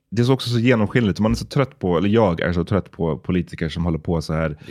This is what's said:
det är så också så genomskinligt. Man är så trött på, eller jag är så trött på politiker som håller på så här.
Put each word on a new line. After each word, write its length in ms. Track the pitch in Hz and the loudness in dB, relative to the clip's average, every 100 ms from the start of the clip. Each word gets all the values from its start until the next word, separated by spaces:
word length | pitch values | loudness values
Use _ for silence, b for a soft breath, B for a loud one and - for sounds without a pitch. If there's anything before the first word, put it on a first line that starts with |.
| - | -8
det 100 | 107 | 0
är 20 | |
så 100 | 120 | 2
också 160 | 131 117 | 2 0
så 100 | 120 | 0
genomskinligt. 600 | 120 117 104 127 107 90 | 2 2 2 2 2 2
Man 120 | 107 | 0
är 40 | 117 | 0
så 100 | - | -2
trött 340 | 143 127 - | -2 -2 -2
på, 180 | 92 82 | 0 0
eller 120 | 101 | 2
jag 300 | 113 101 82 | 4 4 2
är 120 | 85 | -2
så 100 | 87 85 | -2 0
trött 260 | 98 - | -2 -2
på 260 | - 82 69 | -4 -2 -2
politiker 520 | - 90 80 - 80 | -2 -2 -2 -6 -6
som 160 | 85 87 | -4 -2
håller 120 | 78 | -2
på 220 | 95 82 | -2 -4
så 120 | 78 | -2
här. 240 | 80 80 73 B | -2 -2 -4 B